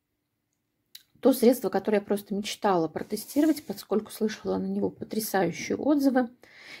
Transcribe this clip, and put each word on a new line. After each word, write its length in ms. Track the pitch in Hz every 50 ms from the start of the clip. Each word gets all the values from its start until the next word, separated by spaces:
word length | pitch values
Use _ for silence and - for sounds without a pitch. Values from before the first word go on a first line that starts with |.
| _ _ _ _ _ _ _ _ _ _ _ _ _ _ _ _ _ _ _ - _ _ _ _
то 120 | - 240 254
средство, 360 | 262 226 233 262 247 - 190
которое 300 | - 190 190 226 214 202
я 60 | 202
просто 300 | - 208 202 208 - 202
мечтала 540 | 196 208 - - - - 208 190 170 160 156
протестировать, 760 | - - - - 214 208 - - - 277 311 320 294 - -
поскольку 480 | - 196 - - - 220 220 214 - -
слышала 440 | - 220 214 214 - - 190 190
на 100 | 190 190
него 220 | 190 196 202 202 185
потрясающие 880 | - - - - - 220 214 - - 190 180 170 170 - - - 208
отзывы. 540 | - - 269 311 285 269 277 240 262 247 226 - _ - - - - - - - -